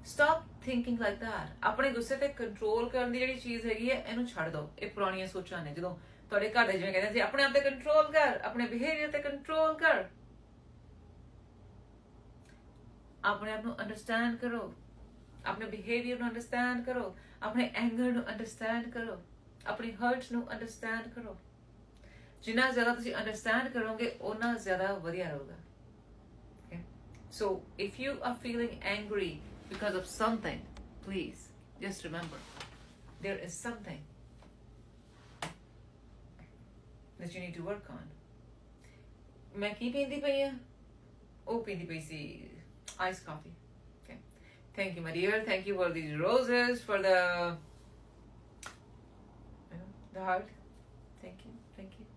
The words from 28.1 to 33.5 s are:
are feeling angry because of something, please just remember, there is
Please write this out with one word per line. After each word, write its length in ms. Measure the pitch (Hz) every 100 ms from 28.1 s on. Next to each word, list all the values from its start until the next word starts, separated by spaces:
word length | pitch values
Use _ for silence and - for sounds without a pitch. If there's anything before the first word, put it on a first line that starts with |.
| 285 247
are 60 | 240
feeling 340 | 240 233 233 - 190
angry 380 | 208 208 208 175 151 - - -
because 300 | 190 208 185
of 60 | 180
something, 580 | - 220 226 180 - - - - -
please 400 | - 190 143 - - - - -
just 200 | 202 190
remember, 360 | 170 165 165 143 - - - - - - - -
there 160 | 190 196
is 80 | 175